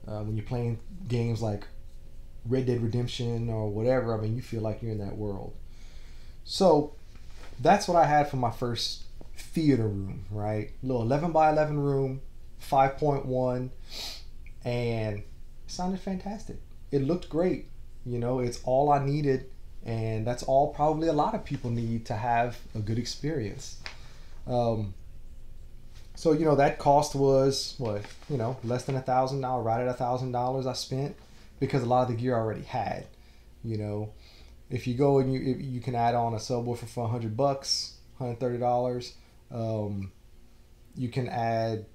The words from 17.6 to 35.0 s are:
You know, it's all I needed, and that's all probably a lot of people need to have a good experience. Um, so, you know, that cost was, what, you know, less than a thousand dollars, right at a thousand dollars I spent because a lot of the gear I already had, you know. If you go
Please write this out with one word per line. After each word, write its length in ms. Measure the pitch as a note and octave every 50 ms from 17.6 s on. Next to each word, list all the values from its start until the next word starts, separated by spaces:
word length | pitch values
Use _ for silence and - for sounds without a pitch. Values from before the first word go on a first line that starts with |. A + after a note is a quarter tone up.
| - - - - - - - - -
You 140 | B2 A#2+
know, 220 | A#2+ A#2 A#2+ B2+ C3
it's 220 | B2 A#2+ A#2+ - -
all 280 | B2+ B2+ C3 C#3+ D3
I 140 | C#3+ C#3 C3+
needed, 460 | C#3 C#3+ D3+ D3 C#3 C3 B2+ - - - - - - - - -
and 400 | A#2 A2+ A2+ A2 A2+ A2 A2 A2
that's 160 | A#2+ B2 -
all 320 | - - C3+ C3+ D3 D3 D3
probably 360 | - D3 D#3 D#3 D3+ D#3+ E3
a 40 | D#3
lot 220 | D3 D3+ G#3 A3+
of 100 | G#3 -
people 240 | - D3 - - A#2+
need 380 | A#2 A#2 A#2 A2+ A#2 A2+ -
to 80 | - A#2+
have 420 | G#2 B2+ A#2+ A#2+ A#2 A#2+ B2 A2+ - - - -
a 60 | A2+
good 180 | G#2 G2+ A2
experience. 800 | A#2+ A#2 - - - - C#3+ D#3+ C#3+ A2 G2 - - - - - - - - - - - - - - - - - - -
Um, 480 | - B2+ A#2+ A#2+ A#2 A2+ A2 G#2+ G2 - - - - - - - - - - - - - - - - - - - - - - - - -
so, 160 | - - E3
you 140 | D3+ D3+ E3
know, 100 | D#3 D3
that 240 | C3+ C#3+ D3 D3 -
cost 340 | - D3 C#3 C#3+ C#3+ - -
was, 640 | C3+ C#3 C3+ C3+ C3+ C3+ C3+ C3+ - - - -
what, 240 | - C3 A2 G#2 G2+ G#2 - - - -
you 100 | - D3
know, 200 | B2+ A2+ A#2 B2+ A#2+ -
less 220 | A2+ B2 B2+ -
than 100 | - C3+
a 60 | C3
thousand 400 | C3 - B2+ B2+ C3 B2+ C#3 C#3
dollars, 240 | C3 B2 C3 B2 A2
right 160 | A2+ A2+ A#2+
at 60 | B2
a 60 | B2+ B2
thousand 380 | - C3 A#2+ B2+ B2 C3 B2+
dollars 340 | B2 A#2+ B2 B2+ C3 C3+ C3
I 80 | C3 A#2
spent 420 | - - - C3 C3 C#3 C#3+ - - - - - - - - - -
because 240 | C#3 C3 - C3+ A#2+
a 20 |
lot 180 | A#2 B2 B2+ B2+
of 40 |
the 80 | B2 A#2+
gear 200 | A2 A#2+ B2+ B2
I 40 | A2+
already 240 | A2+ A2 G#2 G2 -
had, 420 | - - B2 G2+ - - - - - - - - - - - - - - - -
you 140 | A#2 A2
know. 360 | G#2+ G#2 G#2 G#2 G#2 G#2+ G#2+ - - - - - - - - - - - -
If 160 | C#3 A#2 -
you 80 | B2+ B2
go 240 | A#2+